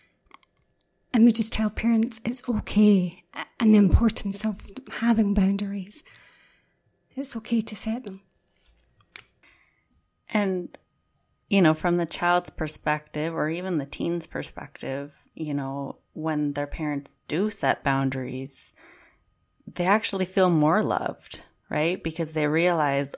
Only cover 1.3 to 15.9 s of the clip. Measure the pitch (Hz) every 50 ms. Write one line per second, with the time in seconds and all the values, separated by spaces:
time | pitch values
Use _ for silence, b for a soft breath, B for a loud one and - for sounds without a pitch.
1.3 | 220 226 220 - - - 220 214 - - - 233 233 220 220 - - - - 233
2.3 | 247 - - - 233 214 - - - 202 214 208 202 190 180 180 - - _ _
3.3 | - - 160 - _ - 233 220 214 208 208 180 - - 233 226 226 - - 202
4.3 | 190 - - 220 202 - - - - - - - - - 226 233 233 208 214 202
5.3 | 202 202 185 190 196 190 202 196 202 202 185 196 - - - b b b b b
6.3 | b b b b b b b b b b b _ _ _ _ _ - 262 277 269
7.3 | - 226 220 - 240 226 220 226 208 - - 220 220 247 262 202 190 196 _ _
8.3 | _ _ _ _ _ _ _ _ _ _ _ _ _ _ _ _ - - - _
9.3 | _ _ _ _ _ _ _ _ _ _ _ _ _ _ _ _ _ _ _ -
10.3 | - 214 202 190 185 180 175 - - - _ _ _ _ _ _ _ _ _ _
11.3 | _ _ _ - 196 196 185 156 160 156 - 180 170 175 170 165 - - 180 175
12.3 | 175 180 175 - - - 160 151 - - - 156 151 151 - _ - 151 151 165
13.3 | 165 160 151 156 160 175 180 190 180 151 139 139 - - - 165 175 170 165 -
14.3 | - 151 143 - - - - - - - - 139 131 139 143 147 147 - _ _
15.3 | _ - 160 151 143 143 135 135 135 139 139 139